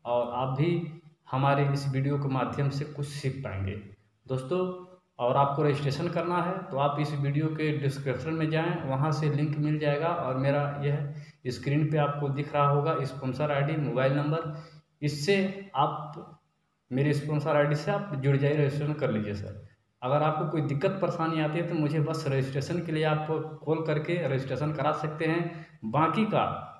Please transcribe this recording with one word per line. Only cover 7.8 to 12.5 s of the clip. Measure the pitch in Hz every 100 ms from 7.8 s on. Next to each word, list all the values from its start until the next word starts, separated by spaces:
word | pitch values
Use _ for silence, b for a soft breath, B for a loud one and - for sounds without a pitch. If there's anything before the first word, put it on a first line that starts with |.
| 139 - 135 120 160
में | 160 151
जाएं, | 156 170 170 135
वहां | 131 156
से | 147 151
लिंक | 143 147 147
मिल | 151 151
जाएगा | 147 147 165
और | 170 127 131
मेरा | 139 143 143 143
यह | 143 143 - B B B 123
स्क्रीन | - 139 147 143
पे | 156
आपको | 143 143 143
दिख | 135 143